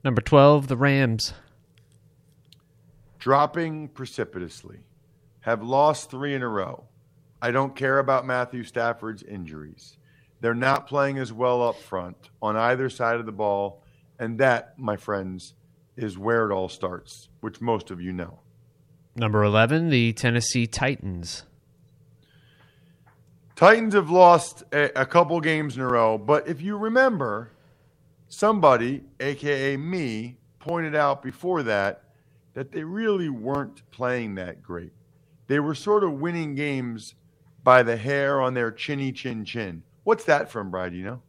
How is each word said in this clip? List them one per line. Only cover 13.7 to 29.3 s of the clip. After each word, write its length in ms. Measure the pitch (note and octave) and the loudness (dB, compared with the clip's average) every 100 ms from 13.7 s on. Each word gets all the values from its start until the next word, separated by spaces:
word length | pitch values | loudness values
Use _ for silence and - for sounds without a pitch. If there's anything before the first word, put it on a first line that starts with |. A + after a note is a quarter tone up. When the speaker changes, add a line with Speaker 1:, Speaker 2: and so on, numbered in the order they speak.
| - _ _ _ - | -10 _ _ _ -10
Speaker 2:
And 180 | A#2 A2+ | -8 0
that, 400 | C3+ A#2+ - - | 2 2 -4 -8
my 180 | B2 G2+ | -6 -6
friends, 580 | - G2+ F#2+ F#2 - _ _ _ _ - | -4 -4 -4 -10 -16 _ _ _ _ -10
is 220 | A2 F#2 | -10 -6
where 320 | G#2 A#2 G#2+ | 0 0 0
it 20 | |
all 160 | F#2+ F#2+ | -2 -4
starts, 600 | - F2+ F2+ - - - _ | -6 -8 -8 -16 -20 -20 _
which 220 | A2 - | -12 -8
most 280 | A#2 A2 - | -4 -4 -4
of 120 | F2+ | -12
you 100 | F2+ | -8
know. 280 | F2+ E2 - _ _ _ _ _ _ _ - | -8 -10 -14 _ _ _ _ _ _ _ -4
Speaker 1:
Number 260 | A2+ G#2+ | 0 2
eleven, 460 | G#2 G#2+ A2+ D#3+ E3+ | 4 4 4 2 2
the 240 | C3 A#2 | 2 2
Tennessee 540 | A2 B2 A#2 A2+ B2+ A2+ | 0 0 0 0 -2 -2
Titans. 760 | - C3 C#3 G2 F2 E2+ - - _ _ _ _ _ _ _ _ _ _ _ _ _ _ _ _ _ _ _ _ - | -2 -4 -4 -8 -10 -10 -14 -18 _ _ _ _ _ _ _ _ _ _ _ _ _ _ _ _ _ _ _ _ 6
Speaker 2:
Titans 380 | F3+ A3+ A3 | 8 8 4
have 160 | G3+ D#3 | 2 4
lost 520 | F3+ F3 E3+ - - - | 8 10 10 4 -14 -4
a, 160 | D3 C#3+ B2+ | 0 0 0
a 60 | C3+ | 2
couple 340 | F3 D#3+ E3+ | 4 2 0
games 340 | D#3 D#3 D3+ | 0 -2 -4
in 80 | B2 | -6
a 60 | B2+ | 0
row, 300 | A#2+ A2+ A2 | 2 2 0
but 300 | G#2 D3+ - | 2 0 0
if 120 | D3 | -8
you 160 | F#3 G#3 | -8 -6
remember, 760 | G#3+ A#3+ C4 G3+ B2 G#2 A#2+ _ _ _ _ _ _ _ _ | 0 2 2 2 -4 -6 -10 _ _ _ _ _ _ _ _
somebody, 760 | - G#3 G#3+ D#3 B2 A#2+ C#3 - _ | -2 0 6 6 6 2 -6 -12 _
A 140 | C3+ | -6